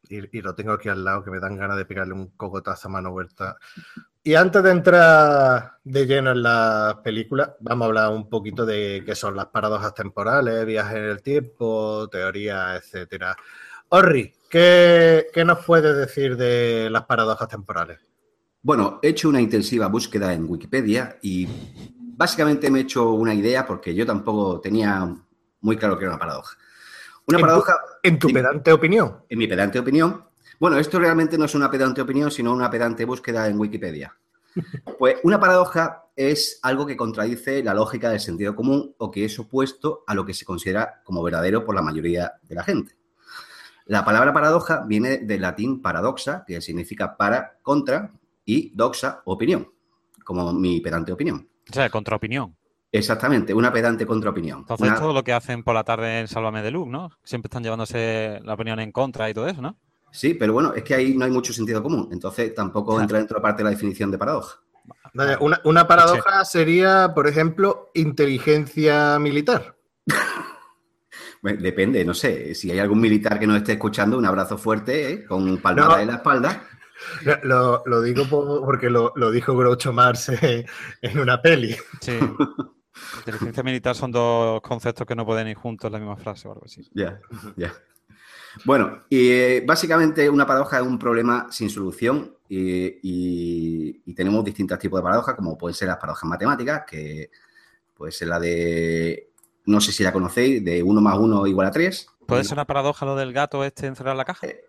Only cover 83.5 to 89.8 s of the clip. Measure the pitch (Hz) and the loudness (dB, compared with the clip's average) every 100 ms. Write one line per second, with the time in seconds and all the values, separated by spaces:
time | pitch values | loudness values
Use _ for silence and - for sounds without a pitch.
83.5 | 113 131 127 123 123 127 120 117 117 113 | -6 -4 -4 -4 -4 -2 0 2 2 0
84.5 | 110 - 117 120 117 120 117 110 113 110 | -2 -6 -6 -6 -6 -6 -6 -4 -4 -4
85.5 | 104 120 110 113 107 107 104 - 98 104 | -8 -12 -10 -8 -8 -10 -12 -12 -14 -16
86.5 | 101 - - - - 90 98 - 110 104 | -20 -20 -20 -12 -8 -8 -8 -18 -18 -16
87.5 | 92 85 - _ _ _ _ - - - | -10 -10 -12 _ _ _ _ -20 -20 -20
88.5 | - 120 135 95 - - 131 127 123 123 | -6 2 2 2 -4 0 4 6 6 4
89.5 | 127 123 165 | 2 2 0